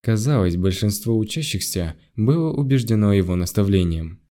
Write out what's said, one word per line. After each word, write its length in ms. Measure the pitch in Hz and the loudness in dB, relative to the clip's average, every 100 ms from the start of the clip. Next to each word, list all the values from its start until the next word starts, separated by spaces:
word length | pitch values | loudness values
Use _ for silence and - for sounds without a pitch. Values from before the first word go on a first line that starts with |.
Казалось, 560 | - 110 117 139 92 87 | 0 -2 2 2 2 2
большинство 600 | 95 92 104 101 113 113 | 0 0 -2 -2 -2 -2
учащихся 760 | 110 - 151 98 - 98 85 - _ | -2 -6 -6 -6 -6 -4 -6 -8 _
было 380 | - 107 160 160 | -2 0 2 0
убеждено 600 | - 139 135 113 110 104 | -2 0 0 2 2 4
его 220 | 98 90 | 4 2
наставлением. 880 | 90 87 - 98 95 90 82 80 - _ | 0 -2 0 2 2 2 -2 -6 -14 _